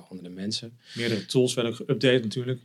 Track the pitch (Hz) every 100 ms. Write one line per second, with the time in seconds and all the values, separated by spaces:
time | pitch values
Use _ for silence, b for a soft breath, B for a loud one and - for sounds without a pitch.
0 | - 92 90 92 101 113 117 - B 117
1 | 117 107 95 131 127 127 117 117 - 123
2 | 131 127 110 127 123 123